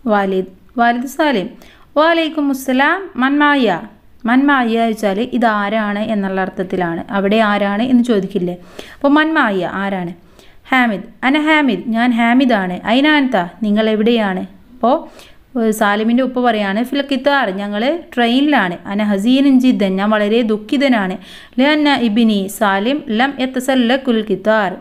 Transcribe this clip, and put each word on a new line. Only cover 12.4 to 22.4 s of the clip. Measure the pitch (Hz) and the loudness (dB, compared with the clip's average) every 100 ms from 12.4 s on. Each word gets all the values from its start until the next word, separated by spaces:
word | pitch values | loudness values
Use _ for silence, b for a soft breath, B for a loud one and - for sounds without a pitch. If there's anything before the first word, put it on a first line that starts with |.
| 262 214 185 180 | 4 2 -2 -6
അയിനാൻത, | - 247 302 302 254 220 175 - | -2 2 4 2 2 -2 -4 -6
നിങ്ങൾ | 214 208 220 | -2 0 0
എവിടെയാണ്? | 214 220 240 202 185 190 - - | 2 2 2 0 -4 -8 -16 -20
അപ്പോൾ, | - 226 311 B B B B _ 254 | -4 0 0 B B B B _ -2
ഏഹ്, | 226 | -2
സാലിമിൻ്റെ | 214 208 208 220 240 | 0 0 0 2 2
ഉപ്പ | 262 254 | 0 0
പറയാണ്, | 247 220 196 196 | 0 0 -2 -2
ഫിൽ | 240 285 277 | -2 -4 -2
ഖിത്താർ, | 269 277 285 220 | 0 2 2 0
ഞങ്ങൾ | 190 202 208 247 339 - | -4 -6 -4 -2 -4 -6
ട്രെയിനിലാണ്. | - 233 247 294 269 185 - - | -2 0 2 2 2 0 -4 -6
അന | 202 | -4
ഹസീനൻ | 208 196 220 262 285 262 | 0 0 2 4 4 4
ജിദ്ദൻ, | 254 202 196 190 | 4 2 0 0
ഞാൻ | 208 | 0
വളരെ | 214 208 226 | 0 2 0
ദുഃഖിതനാണ്. | 226 214 214 285 277 233 185 202 B B B - | 0 -2 -2 -2 2 0 0 -6 B B B 0
ലഅന്ന | 277 302 294 | 2 2 2
ഇബ്നി | 269 240 214 226 202 | 2 0 2 2 2